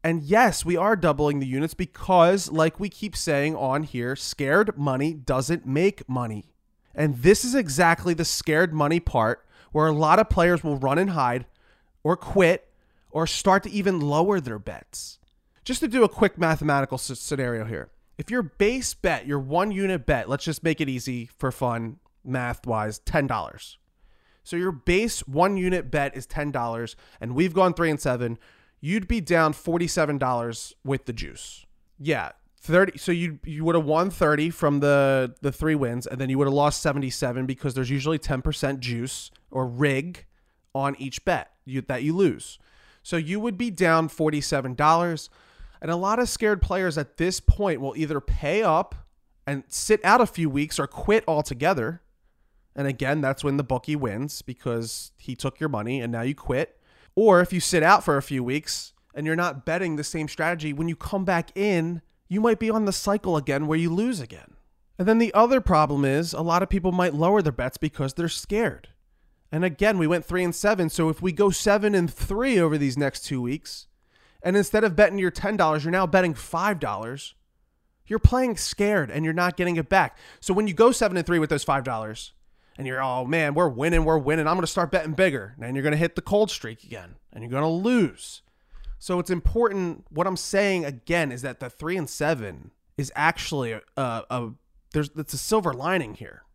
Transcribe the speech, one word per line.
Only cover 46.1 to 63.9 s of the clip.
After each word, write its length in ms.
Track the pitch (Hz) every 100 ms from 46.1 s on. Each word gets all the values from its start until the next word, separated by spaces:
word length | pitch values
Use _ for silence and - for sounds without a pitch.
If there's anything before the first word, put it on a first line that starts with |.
| 226
of 100 | 247
scared 340 | - 214 202
players 340 | - 190 185 151
at 220 | 139 -
this 200 | 170 185
point 440 | - - 202 143
will 120 | 139 123
either 220 | 151 147
pay 440 | - - 147 196
up 320 | 214 160 185 - - _ _ _ -
and 160 | 139 -
sit 340 | - - 214
out 180 | 180 240
a 40 | 226
few 220 | - 156
weeks 300 | 139 151 -
or 80 | 143
quit 360 | - - 220 -
altogether. 720 | 151 147 120 151 170 117 170 _ _ _ _ _ _ _
And 140 | - 139
again, 320 | 131 131 151
that's 240 | 135 135
when 140 | 143 139
the 40 |
bookie 320 | 131 127 -
wins 460 | 147 127 101 143 -
because 720 | - 123 131 117 113 - - _
he 180 | - 123
took 240 | 135 -
your 80 | 156
money 320 | 117 110 135
and 100 | 117
now 120 | 117
you 120 | 123
quit. 460 | 147 - 127 156 _ _ _ _
Or 280 | - 220 180
if 100 | 180
you 80 | 185
sit 220 | - 175
out 200 | 160 196
for 140 | - 143
a 60 |
few 200 | - 135
weeks 520 | 123 143 - - - _ _
and 120 | - 156
you're 100 | 160
not 300 | 175 147 165
betting 300 | 170 185 151
the 60 |
same 260 | 147 160 151
strategy, 440 | - 160 170 151
when 160 | 143 170
you 80 | 165
come 300 | - 196 190
back 280 | 175 170
in, 460 | - 208 180 165 170 _ _ _
you 140 | 190
might 180 | 226 220
be 120 | 220
on 160 | 220 208
the 60 |
cycle 440 | 185 202 202 190 160
again 300 | 131 139 151
where 120 | 160
you 120 | 170